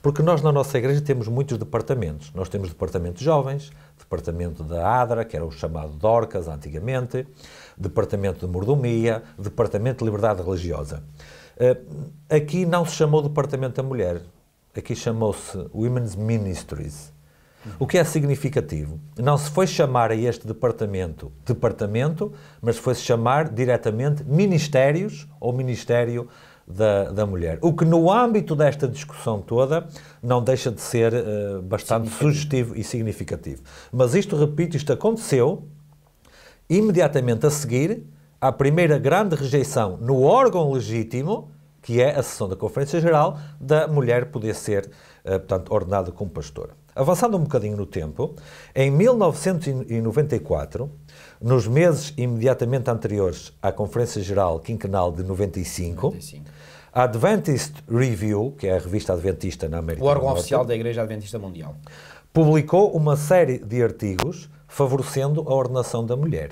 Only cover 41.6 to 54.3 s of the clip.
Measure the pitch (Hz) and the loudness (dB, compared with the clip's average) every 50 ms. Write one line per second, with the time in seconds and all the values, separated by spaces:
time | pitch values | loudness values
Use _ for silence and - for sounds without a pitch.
41.6 | _ _ _ _ - - 117 120 123 139 147 143 120 - - - 113 95 95 90 | _ _ _ _ -8 -2 4 4 4 4 4 0 -2 -4 -4 -6 -4 -4 -4 -4
42.6 | - 104 - 139 143 143 - 170 160 170 160 151 151 175 190 - - - - - | -4 -4 -2 -2 -4 0 0 2 4 4 4 4 4 2 0 -6 -14 -16 -16 -14
43.6 | 135 135 151 156 160 156 156 147 131 117 117 123 123 123 - 120 107 110 101 - | 0 2 2 2 4 2 2 0 2 4 2 2 2 -2 -6 -6 -4 -4 -4 -4
44.6 | - - 104 98 - - - - - - - _ _ - 95 95 92 - 98 92 | -2 -2 -2 -2 -2 -4 -16 -20 -20 -20 -20 _ _ -2 -2 -2 0 -2 -2 -2
45.6 | 90 - 110 107 90 85 98 98 92 90 87 - 110 92 - - 147 - - - | -2 0 -2 -2 0 0 0 -2 -2 -2 -6 -8 -8 -8 -8 -10 -12 -10 -12 -14
46.6 | - - - _ _ _ _ - 135 143 180 170 240 233 214 185 151 147 - 123 | -14 -14 -16 _ _ _ _ -2 2 2 2 2 2 0 2 0 0 0 0 0
47.6 | 104 107 107 104 98 92 - 95 80 78 76 - 127 156 - - - - - - | 0 0 -4 -4 -6 -6 -4 -6 -6 -6 -4 -4 -6 -6 -6 -12 -20 -20 -20 -20
48.6 | - - - 135 135 139 139 151 196 247 254 226 202 170 - - - 185 190 160 | -20 -8 -2 0 2 4 4 6 6 6 6 6 4 2 2 2 0 0 0 0
49.6 | 170 147 135 127 117 113 113 117 113 113 104 151 147 143 - 107 - - 87 76 | -2 -2 -4 -4 -4 -4 -2 -2 0 0 2 0 0 2 0 -2 0 0 -2 -2
50.6 | 71 71 - - 123 143 - - - - - - - - - _ - 117 131 127 | -2 -4 -6 -8 -8 -8 -10 -16 -20 -20 -20 -20 -20 -20 -18 _ 0 2 4 4
51.6 | 104 110 120 - 170 175 156 - - - - - 123 123 120 113 110 131 127 - | 4 4 2 4 6 4 4 2 -2 -6 -6 -4 -2 -2 -2 2 2 2 2 4
52.6 | 127 117 131 135 113 127 117 113 - 107 104 104 98 90 80 - - - - _ | 2 0 0 0 0 0 -2 -2 -2 -2 0 2 2 0 0 -4 -12 -18 -16 _
53.6 | - 98 95 - 107 98 - 117 120 117 - 107 98 92 | -2 -2 0 0 -4 -4 0 -2 -2 -2 -2 -6 -4 -2